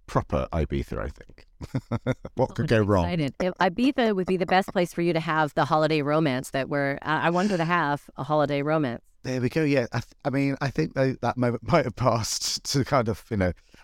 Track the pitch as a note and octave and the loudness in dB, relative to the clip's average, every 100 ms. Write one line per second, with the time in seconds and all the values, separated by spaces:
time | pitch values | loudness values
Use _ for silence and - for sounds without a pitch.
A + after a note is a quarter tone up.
0 | - - - C#2 B1+ D#2+ C#2+ C#2 - G#1+ | -6 -4 -2 -2 -2 -2 -2 -2 -4 -6
1 | G#1 - - - - - - C3 - A#2 | -8 -10 -20 -20 -20 -16 -8 -8 -4 -4
2 | C3 - - - C3 - - A2+ G2+ G2 | -4 -6 -6 -2 -2 -2 2 2 4 2
3 | F2 F2+ C#3 - - - F3+ F3 C4 C4+ | 2 0 -4 -2 -4 0 0 2 0 2
4 | A3+ F#3+ F3+ F#3 F3 F#3 F#3+ G3 F3 - | 0 0 0 0 2 2 2 0 -2 0
5 | F3 D#3+ D#3+ D#3 D3+ - C#3 D#3 D#3 D#3 | 0 0 0 2 2 2 2 2 4 2
6 | C#3+ D#3 D3+ B2+ - C3+ C3 C#3+ C#3 C#3 | 2 2 2 0 -4 -4 -2 -2 -2 -4
7 | - D#3 D#3 F3 G#3 F3+ E3 F3 D3 C#3+ | -2 0 2 2 2 0 0 0 0 -2
8 | - - C#3+ D3+ C#3+ C#3+ D3 D#3 C3+ - | -6 -10 -2 0 2 0 0 0 0 -4
9 | _ _ C3 B2+ A#2+ D#3+ D3+ C#3 A#2 A#2+ | _ _ -6 -2 0 0 2 2 0 -4
10 | - - C#3+ C3+ C#3 C3+ C#3 D#3 D#3 C#3 | -8 -8 -4 0 0 -2 -4 -2 -2 0
11 | C3+ - A#2+ B2 A#2+ A2+ G#2+ E3+ B2+ - | 0 0 -4 0 -2 -2 2 2 2 0
12 | B2 A2+ G#2 - - - - C#3 - C#3 | 0 2 -2 -4 -4 -6 -2 -2 0 0
13 | A2+ G#2 - G#2 F2+ - _ - | 0 -4 -4 0 0 -2 _ -20